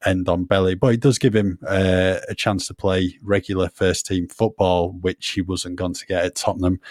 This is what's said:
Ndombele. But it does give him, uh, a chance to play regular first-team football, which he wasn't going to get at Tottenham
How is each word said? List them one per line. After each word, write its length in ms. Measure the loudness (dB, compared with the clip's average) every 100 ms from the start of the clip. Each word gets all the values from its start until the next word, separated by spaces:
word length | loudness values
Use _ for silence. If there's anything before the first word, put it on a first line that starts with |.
Ndombele. 760 | -2 0 0 0 2 2 2 2
But 140 | 2
it 80 | 4
does 160 | 2 4
give 180 | 2
him, 240 | 2 2 -2 -2
uh, 520 | 0 2 4 2 0 -4
a 60 |
chance 320 | -4 -2 -2 -4
to 80 |
play 440 | -4 0 0 0 -4
regular 480 | -2 -2 0 -2 -2
first-team 580 | 0 0 0 -2 -4 -4
football, 600 | -2 -2 2 2 2 0 -2
which 300 | -6 -4 -6
he 100 | -6
wasn't 360 | -4 -4 -6 -6
going 180 | -6
to 120 | -6 -4
get 160 | -2
at 120 | -2
Tottenham 460 | -4 -4 -2 0 -2 -4